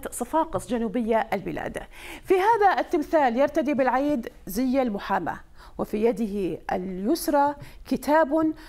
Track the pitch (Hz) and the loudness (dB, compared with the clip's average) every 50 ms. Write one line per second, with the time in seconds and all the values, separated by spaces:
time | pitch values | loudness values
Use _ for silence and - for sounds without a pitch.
0 | - - - - 240 - - 320 311 - - 185 - - 254 233 233 220 180 254 | -6 -10 -8 -8 -6 -2 0 0 0 0 -2 -6 -4 -4 -2 -2 -2 -2 -2 -2
1 | 226 214 226 220 - - - 202 - 175 156 - - - - - - - - - | 0 2 2 0 0 0 -2 -4 -4 -6 -6 -6 -6 -8 -8 -8 -10 -12 -16 -18
2 | - - - - - - 370 370 370 427 466 427 415 381 349 359 302 - - 349 | -16 -16 -16 -10 0 2 2 4 6 4 4 6 4 4 4 2 0 0 0 -2
3 | 294 - - 311 285 247 226 247 277 285 - 330 277 277 294 233 269 247 233 262 | 0 2 2 4 4 4 4 2 2 2 2 0 0 2 2 2 2 2 2 2
4 | 285 294 294 247 226 - - - - - 175 220 262 254 247 277 254 240 202 - | 2 0 0 -2 -2 -6 -12 -14 -14 -8 -4 -2 0 2 2 2 0 0 -2 -4
5 | - - 196 190 170 123 - - - - - - - - - - - - - 214 | -4 -2 -2 -2 -2 -4 -6 -8 -12 -18 -20 -20 -20 -14 -10 -8 -6 -4 -2 0
6 | 214 233 214 180 233 196 196 208 196 165 - - - - - 196 180 190 185 180 | 2 2 2 0 -2 -4 -2 -2 -2 -4 -4 -6 -6 -4 -4 -4 -4 -6 -6 -4
7 | 196 226 330 330 - - 294 285 285 285 285 - - - - - - - 269 277 | -2 0 0 0 0 0 2 2 2 2 0 -4 -10 -16 -18 -18 -6 -4 -4 -4
8 | - 269 294 320 320 262 294 320 320 320 311 - - | 0 2 4 4 4 4 2 2 2 0 -2 -4 -10